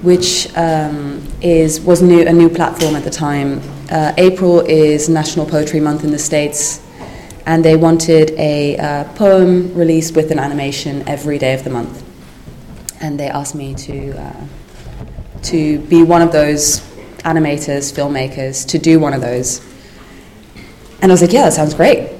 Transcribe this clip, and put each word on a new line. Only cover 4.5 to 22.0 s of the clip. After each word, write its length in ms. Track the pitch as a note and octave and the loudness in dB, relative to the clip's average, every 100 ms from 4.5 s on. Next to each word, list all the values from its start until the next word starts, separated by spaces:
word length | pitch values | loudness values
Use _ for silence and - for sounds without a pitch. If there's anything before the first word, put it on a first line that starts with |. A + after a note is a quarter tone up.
| E3+ | 4
is 480 | - D#3 D3+ D3+ D3 | 4 4 4 2 0
National 360 | D#3+ D3+ - D3+ | 0 0 -4 -2
Poetry 340 | D3+ D3+ D#3 | -2 -2 0
Month 220 | D3+ D3+ D3+ | 0 -2 -2
in 60 | |
the 60 | D3+ | -4
States, 640 | - D3+ D3 C#3+ - - - - - - - - - | -2 -2 -2 -4 -6 -8 -16 -20 -18 -18 -20 -14 -2
and 180 | E3 D#3+ | 2 6
they 100 | D#3+ | 6
wanted 560 | E3 E3 E3 D#3+ D#3 | 4 2 4 4 4
a, 460 | D#3 D3+ D3 D3 - | 0 -2 0 -2 -2
uh, 260 | D3 D3 C#3+ - | -4 -6 -8 0
poem 580 | G#3 F#3+ F#3 F3+ F3+ F3 | 4 6 6 2 0 0
released 400 | E3 D#3+ D#3+ D#3 | 2 2 2 -2
with 160 | D#3 | 0
an 80 | D3+ | -2
animation 640 | C#3 D3 C#3 C#3 D3+ C#3+ C#3 | -4 -4 -6 -6 -8 -8 -8
every 300 | C#3+ D3 C#3+ | -8 -4 -2
day 160 | C3 | -2
of 100 | C3 C#3+ | -2 -4
the 40 | |
month. 320 | B2 A#2 - - - - - - - - - - - | -8 -8 -12 -18 -20 -20 -20 -20 -20 -20 -16 -18 -10
And 180 | D#3 C#3+ | -8 -6
they 80 | C#3 | -6
asked 280 | C#3+ C#3+ D3+ | -8 -8 -10
me 200 | C3+ C3 | -10 -12
to, 360 | - C#3 C#3 C3+ | -12 -12 -10 -12
uh, 160 | C#3+ - C#3+ - - - - - - - - - | -14 -14 -16 -18 -20 -20 -18 -16 -16 -16 -16 -14
to 360 | - E3+ D3+ D3 | -4 -2 -2 -4
be 220 | - E3+ | 2 4
one 180 | E3 E3+ | 6 4
of 100 | E3+ | 4
those 480 | D#3 D3 D3 - - - - - - E3+ | 2 0 0 -2 -4 -8 -20 -20 -10 -4
animators, 680 | E3 D3+ D3 D#3 C#3+ C#3 | 0 0 -2 -4 -6 -6
filmmakers, 720 | - C#3+ C#3 C3 C#3 C3+ C3+ - | -6 -4 -4 -6 -6 -8 -8 -4
to 80 | D#3+ | -2
do 200 | D#3+ D#3+ | 4 4
one 140 | D3+ | 2
of 80 | C#3 | -2
those. 400 | B2 B2 B2+ - - - - - - - - - - - - - - - | -4 -4 -6 -8 -12 -20 -20 -20 -20 -20 -20 -20 -20 -20 -20 -20 -20 0
And 100 | F#3 | 4
I 20 | |
was 80 | F3+ | 6
like, 120 | F3 | 4
"Yeah, 100 | B3 | 4
that 100 | A3 | 2
sounds 200 | - D3+ | 2 -2
great." 360 | - G3 A#4+ | 2 2 2